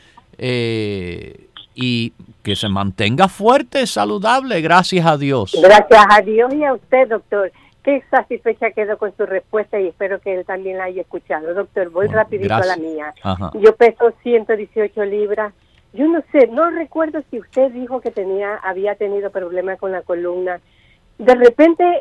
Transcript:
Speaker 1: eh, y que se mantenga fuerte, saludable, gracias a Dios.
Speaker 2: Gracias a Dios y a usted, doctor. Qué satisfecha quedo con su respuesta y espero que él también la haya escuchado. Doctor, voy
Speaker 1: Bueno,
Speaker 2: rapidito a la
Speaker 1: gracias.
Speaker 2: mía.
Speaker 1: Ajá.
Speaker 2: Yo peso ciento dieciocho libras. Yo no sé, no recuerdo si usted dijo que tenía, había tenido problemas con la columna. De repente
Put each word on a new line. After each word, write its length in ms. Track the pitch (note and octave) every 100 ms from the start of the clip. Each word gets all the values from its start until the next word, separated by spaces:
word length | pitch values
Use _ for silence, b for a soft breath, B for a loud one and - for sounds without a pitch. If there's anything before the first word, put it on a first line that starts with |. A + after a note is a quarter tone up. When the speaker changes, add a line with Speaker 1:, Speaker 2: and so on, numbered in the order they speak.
| b b b - B2+ B2
Speaker 1:
eh, 920 | A#2 A2+ G#2 G2+ F2+ F2 - - _ - - -
y 380 | B2+ A#2+ A2+ - - -
que 120 | - G2+
se 140 | G#2+
mantenga 580 | G2 G2 F#2 G#2 C3 F#3+
fuerte, 600 | - G#3+ C4+ - C#4 A#3+
saludable, 760 | - G#3 G#3 G#3 C4 C4+ F#3+
gracias 440 | D#3 F3 F3+ F#3 E3
a 100 | D3+
Dios. 380 | C#3 C3+ F#2+ -
Speaker 2:
Gracias 460 | F3+ G#3 G3+ A3 G#3
a 120 | G#3+
Dios 320 | G3 A3 B3
y 100 | D4
a 100 | D4
usted, 340 | A#3+ - C4 B3+
doctor. 420 | A3 - G3+ F#3 _ b b
Qué 200 | - C#4 -
satisfecha 600 | C4 B3+ A#3+ A#3 A3 A3+
quedo 260 | A3+ G#3 G#3
con 180 | G#3+ F#3
su 80 | G3
respuesta 540 | F#3+ - A3 G#3 G#3
y 80 | F#3
espero 340 | - G3 F#3+
que 140 | G3+ F#3
él 100 | F3+
también 320 | F#3+ F#3+ F#3
la 80 | F#3
haya 160 | F#3
escuchado. 520 | F3 F3 - D#3+ D#3+
Doctor, 360 | F3+ G3+ - F3+
voy 160 | E3+ G#3
Speaker 1:
Bueno, 160 | G#3+
Speaker 2:
rapidito 320 | G#3+ G#3 G3
a 60 | G#3+
la 60 | F#3 F3
Speaker 1:
gracias. 40 | D#3+
Speaker 2:
mía. 200 | D#3 D3+ -
Speaker 1:
Ajá. 280 | - - F#2+ A3
Speaker 2:
Yo 200 | G#3+ G#3+
peso 380 | A#3 G#3+ A#3 -
ciento 340 | B3 A#3 G#3+ A3
dieciocho 480 | G#3 A3+ G#3 G#3+
libras. 500 | G3+ G#3 G#3 G#3 G#3+ - _ _ _
Yo 140 | G3 D4+
no 140 | E4+ -
sé, 160 | D4 A#3
no 220 | A#3 E4+
recuerdo 520 | E4 D4+ D#4+ D#4+ D#4 C#4+
si 80 | A#3+
usted 320 | F#3 - C4+
dijo 300 | A#3+ B3 B3+
que 100 | A#3
tenía, 440 | A3 F#3+ F#3+ G3+ G#3
había 320 | F#3+ F#3 G3+ G#3
tenido 360 | G#3 G3+ G3
problemas 480 | F#3+ F3+ F3+ F3+ F#3
con 120 | G3
la 100 | F#3
columna. 580 | E3 F3 F3 F3+ F#3 F3 _ _ _ _ _ -
De 180 | A3+ B3
repente 480 | A#3+ A#3 D#4+ E4 F4 F4